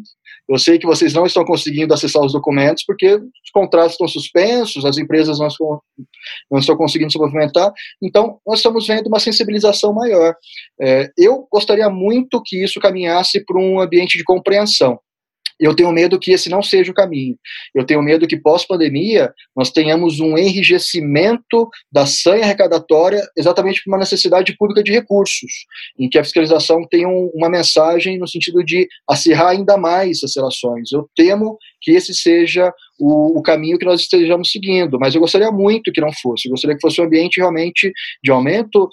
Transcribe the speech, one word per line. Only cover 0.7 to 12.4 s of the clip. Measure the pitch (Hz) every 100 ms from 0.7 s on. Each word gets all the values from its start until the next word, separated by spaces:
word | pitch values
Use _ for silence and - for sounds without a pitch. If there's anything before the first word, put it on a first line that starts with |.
| 170
que | 170
vocês | 156 165
não | 156 180
estão | 185
conseguindo | 170 156 156 147 156
acessar | 147 143 151
os | 139
documentos | 143 - 139 143 165 -
porque | 196 190 208
os | 254 _ -
contratos | 202 196 165 165
estão | - 165
suspensos, | - - - 208 247 226 - 139
as | 143
empresas | 151 156 156 147
não | 151
estão, | 147 156 151 _ - 143 _ - - -
não | 139
estão | 139 151
conseguindo | 156 160 151
se | 156
movimentar." | 147 156 147 170 196 202 - -
Então, | 190 208 226 - 202
nós | 220
estamos | 233 226 220
vendo | 220 214
uma | 214
sensibilização | 220 208 208 208 208 202 208
maior. | 208 240 185 165 165 - - - -
É, | 131 131 139 -
eu | 196 269 -
gostaria | 208 208 208 208
muito | 190 196 247 254 233